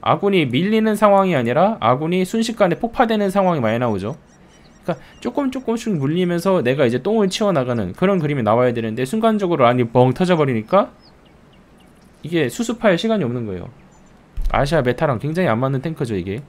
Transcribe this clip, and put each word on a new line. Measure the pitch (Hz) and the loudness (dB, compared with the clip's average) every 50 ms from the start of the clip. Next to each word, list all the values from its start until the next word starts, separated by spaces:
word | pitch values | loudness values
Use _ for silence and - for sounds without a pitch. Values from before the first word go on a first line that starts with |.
아군이 | - 107 123 160 190 202 202 185 156 | 0 0 0 0 0 0 2 2 0
밀리는 | 131 113 131 175 202 220 220 220 220 214 | 2 0 -2 0 2 0 2 2 0 0
상황이 | 202 220 208 202 196 196 190 175 | 2 4 4 4 4 4 2 2
아니라 | 139 120 113 123 143 180 202 226 202 | 0 0 0 2 2 2 2 0 0
아군이 | - 113 123 135 156 160 175 185 185 | 2 2 2 2 0 -2 0 0 -2
순식간에 | 180 - 226 226 226 226 - 208 180 170 | 0 -2 -2 -2 -2 0 0 2 0 0
폭파되는 | - - 233 - - 269 226 226 214 208 196 | -2 -4 -8 0 0 0 0 2 0 0 0
상황이 | 185 202 196 185 175 156 | 0 2 2 2 0 2
많이 | 120 110 110 117 | 0 0 0 0
나오죠. | 123 120 107 98 92 104 135 - - _ _ _ - - _ - - - - - - | 0 0 -2 -2 -4 -6 -8 -10 -16 _ _ _ -20 -20 _ -20 -20 -20 -20 -16 -8
그러니까 | - 170 - - - - - | -8 -8 -8 -8 -20 -20 -10
조금 | - 247 247 - 285 262 | -10 -6 -4 -2 -4 -2
조금씩 | 262 269 262 - 226 233 - 226 208 | -4 -4 -4 -4 -4 -4 -2 -2 -2
물리면서 | 156 135 135 156 175 185 180 175 170 170 190 190 180 143 | -2 0 0 0 0 0 0 -2 0 0 2 0 2 2
내가 | 120 131 143 147 | 0 2 2 2
이제 | 120 117 127 147 | 2 2 0 -2
똥을 | 190 214 226 208 190 | 0 0 2 0 0
치워나가는 | - - 226 202 185 147 127 123 123 117 104 90 95 | 0 0 0 0 0 0 0 -2 -2 -4 -4 -4 -4
그런 | - - 185 202 185 | -2 0 0 0 0
그림이 | 151 147 147 139 113 | 0 -2 -2 -2 0
나와야 | 104 107 120 123 127 117 | 2 2 2 2 2 0
되는데, | 117 113 113 110 117 127 | -2 -4 -6 -4 -4 -4
순간적으로 | 131 226 220 220 226 220 214 202 175 170 151 131 | -2 -2 0 0 0 0 0 0 -2 2 4 4
안이 | 117 123 127 123 113 | 4 4 4 0 0
뻥 | - 127 127 127 123 | 4 4 4 4 2
터져버리니까 | - 185 180 185 160 151 135 127 110 107 - - 190 226 254 - _ - - - _ - - - - - - - - - _ - - _ - _ _ _ - _ _ - | 0 0 0 2 2 2 0 0 -4 -4 0 2 2 2 2 -4 _ -20 -20 -20 _ -20 -20 -20 -20 -20 -20 -20 -20 -20 _ -20 -20 _ -20 _ _ _ -20 _ _ -14
이게 | 147 170 165 151 120 | -4 -2 0 0 0
수습할 | - - 233 - 240 226 - 220 185 | -2 -4 -4 -4 -4 0 2 2 2
시간이 | 170 - 226 220 214 160 | 2 0 0 -2 0 -2
없는 | 117 120 123 117 | -2 -4 -6 -6
거예요. | 107 95 90 - - - - - - _ - - - - - - _ _ - - - - | -6 -8 -8 -10 -12 -16 -20 -20 -20 _ -20 -20 -20 -20 -20 -20 _ _ -4 -4 0 2
아시아 | 107 127 143 165 160 131 | 0 0 2 2 0 2
메타랑 | 123 120 - 165 151 131 107 | 0 0 0 0 -2 -2 -2
굉장히 | - 143 160 175 185 156 | -4 -6 -4 -2 0 0
안 | 110 110 | 0 0
맞는 | 127 135 139 131 127 | -2 -2 -2 -4 -4
탱크죠, | 165 160 - 151 117 110 | -6 -6 -6 -6 -4 -4
이게. | 95 85 98 95 113 139 | -4 -4 -4 -8 -8 -10